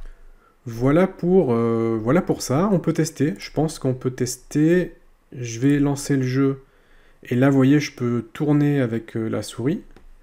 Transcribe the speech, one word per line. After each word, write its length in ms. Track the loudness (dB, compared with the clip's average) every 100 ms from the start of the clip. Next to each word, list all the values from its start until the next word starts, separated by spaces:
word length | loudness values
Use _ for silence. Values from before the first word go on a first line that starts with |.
| -16 -18 -20 -20 _ _
Voilà 420 | -14 -2 2 4 2
pour, 460 | 0 2 2 4
euh, 460 | 2 2 0 0 -2
voilà 220 | 0 0
pour 180 | 0 -4
ça. 300 | -2 0 2
On 60 | 0
peut 140 | 0
tester. 420 | -2 -2 -2 -4 -4
Je 120 | -8
pense 280 | -4 -4 -2
qu'on 160 | -4
peut 160 | -4 -6
tester. 840 | -4 -6 -6 -6 0 2 2 0 -8 _ _ _
Je 280 | -14 -12 -2
vais 180 | 0 2
lancer 380 | 0 -2 -2 -2
le 60 |
jeu... 400 | 0 0 0 -2 -10 _ _ -20 _ _
Et 120 | -4 2
là, 120 | 4
vous 80 | 4
voyez, 240 | 6 4
je 120 | 2
peux 340 | -4 -2 -2 -4
tourner 460 | -4 0 2 2 2
avec, 360 | 0 -2 -6 -6
euh, 120 | -4
la 140 | -4
souris. 400 | -6 -4 -4 -4 -8 -20 -20 -20